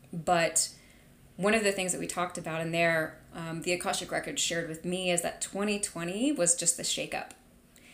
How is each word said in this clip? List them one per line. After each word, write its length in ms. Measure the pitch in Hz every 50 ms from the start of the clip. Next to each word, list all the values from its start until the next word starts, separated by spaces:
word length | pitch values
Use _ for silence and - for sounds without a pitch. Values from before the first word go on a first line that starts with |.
| - - -
but 560 | 170 156 - 180 170 165 160 - - - - - - - - - - - - - - - - -
one 200 | - 180 208 220
of 80 | 226 214
the 80 | 196
things 200 | 196 190 185 185
that 80 | - 147
we 80 | 170 170
talked 300 | - - 175 180 - 180
about 240 | 165 165 160 160
in 100 | 165 165
there, 460 | 165 170 170 165 165 160 156 160 - - - - -
um, 280 | 160 165 165 165 165 156
the 100 | 170 180
Akashic 380 | 175 - - - - 185 -
Record 280 | 165 156 - 160 143 -
shared 300 | - - 170 165 170 156
with 160 | 160 160 -
me 260 | 175 180 185 185 180
is 120 | 175 170 175
that 180 | 156 - -
twenty 380 | - - - 196 202 208 202 202
twenty 520 | 202 - - 170 170 170 185 208 247 294
was 240 | 294 - 175 170 -
just 220 | - 170 170 - -
the 60 | 170
shakeup. 480 | - - - 147 151 147 151 - - - - - - - - - _ - - - -